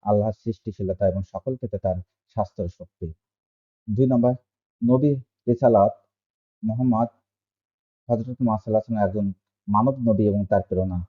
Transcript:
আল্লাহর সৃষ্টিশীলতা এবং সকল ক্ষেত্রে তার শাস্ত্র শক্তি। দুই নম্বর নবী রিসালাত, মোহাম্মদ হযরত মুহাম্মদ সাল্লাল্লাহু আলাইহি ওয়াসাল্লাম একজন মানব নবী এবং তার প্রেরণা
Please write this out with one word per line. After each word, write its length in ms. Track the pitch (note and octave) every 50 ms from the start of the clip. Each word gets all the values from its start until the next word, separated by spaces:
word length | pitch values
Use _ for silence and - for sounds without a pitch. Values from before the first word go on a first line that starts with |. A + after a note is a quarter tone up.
| _
আল্লাহর 320 | G2+ G#2 G#2 G#2 A2 G#2+ _
সৃষ্টিশীলতা 640 | _ A2+ G#2+ _ _ A2+ G2+ _ G2+ F#2 F#2+ F#2 G2+ G2
এবং 140 | F2+ G2 G2
সকল 300 | - _ F#2+ _ - C3
ক্ষেত্রে 240 | B2 - A2+ - G2 _
তার 160 | F#2+ F#2 F2+ F2+ _ _ _ _ _ _
শাস্ত্র 260 | - G#2 - _ - G2+ F2
শক্তি। 380 | - _ F2 _ _ _ - E2 D#2+ _ _ _ _ _ _ _ _ _ _ _ _ _ _ -
দুই 180 | G#2 G#2 C3+
নম্বর 260 | B2+ C3 A#2+ A#2 B2 B2+ B2+ _ _ _ _ _ _ _ _ A#2
নবী 300 | A#2 B2+ C3 C#3+ D3 C#3+ C3+ B2+ _ _ _ _
রিসালাত, 460 | - A#2+ A#2+ - B2 A2+ G#2 G2+ G2+ - - _ _ _ _ _ _ _ _ _ _ _ _ -
মোহাম্মদ 460 | A2 A2 A#2+ B2+ B2+ A#2+ A2 A#2+ A#2 _ _ _ _ _ _ _ _ _ _ _ _ _ _ _ _ _ _ _ -
হযরত 200 | A#2+ A2 A2+ A#2+ B2 -
মুহাম্মদ 200 | B2+ A#2 A2 G#2+
সাল্লাল্লাহু 80 | - -
আলাইহি 40 | G#2+
ওয়াসাল্লাম 320 | A2 G#2+ - A2+ G#2+ G2+
একজন 220 | G2+ G2 G#2+ G2+ G2 F#2+ _ _ _ _ _ _ -
মানব 260 | G2+ G#2 A2+ C3 C3+ C3+
নবী 240 | A#2+ A#2 G#2+ G2 G#2+ G#2
এবং 120 | G2 G2+ G2+
তার 160 | F#2 - G2+ F#2
প্রেরণা 360 | _ - F2+ F#2+ F#2+ F#2 F2 F2